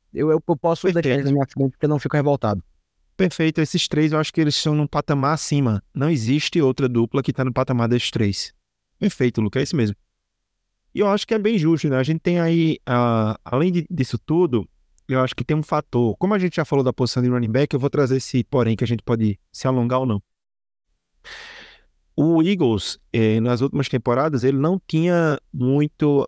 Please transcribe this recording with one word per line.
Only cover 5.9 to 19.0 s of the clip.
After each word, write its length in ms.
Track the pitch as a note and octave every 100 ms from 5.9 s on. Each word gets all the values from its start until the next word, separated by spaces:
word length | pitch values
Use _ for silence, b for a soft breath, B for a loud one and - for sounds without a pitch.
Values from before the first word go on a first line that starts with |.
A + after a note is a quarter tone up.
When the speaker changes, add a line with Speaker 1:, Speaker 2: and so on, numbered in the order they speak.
Speaker 2:
Não 160 | - D3
existe 540 | D3+ A2 D3 - F3
outra 260 | C3+ C3 C3
dupla 320 | A#2 A#2 C3+
que 120 | C3
tá 120 | B2+
no 80 | C3
patamar 360 | B2+ C3 B2 A#2
desses 240 | A#2+ -
três. 420 | A#2+ G#2 G2 - _ _ _ _ -
Perfeito, 440 | G3+ - B2+ A#2
Luca. 180 | G#2+ C3
É 60 |
isso 100 | C#3+
mesmo. 220 | D#3 G#2+ G2 _ _ _ _ _ _ _ _ _
E 60 | -
eu 80 | G3+
acho 180 | G3+ -
que 80 |
é 40 | -
bem 180 | G#3 A3+
justo, 300 | D#3 D#3+ D3+
né? 80 | C3
A 80 |
gente 160 | C3+ D#3+
tem 180 | - F3
aí, 400 | E3 E3+ D#3+ - -
ah, 500 | B2 A#2+ A2+ G#2+ G#2+
além 280 | - B2 F3+
de, 140 | F3 D#3
disso 280 | D#3+ B2+ A#2
tudo, 500 | - D#3+ F3 A#2+ F#2+ _ _ _ -
eu 120 | C3
acho 140 | B2+
que 80 | -
tem 140 | - D3+
um 80 |
fator. 520 | D3+ D3+ - B2 A#2 -
Como 160 | F#3
a 60 | G#3
gente 160 | F3+
já 100 | -
falou 200 | D3+ C#3
da 80 | B2+
posição 320 | - B2 C3
de 40 | B2
running 220 | B2 A2+
back, 240 | B2 D3
eu 60 | C#3
vou 100 | C3+
trazer 280 | D3 C3 C3
esse 260 | - C3
porém 320 | - C3+ A2+ A2
que 80 |
a 20 | A#2
gente 160 | A#2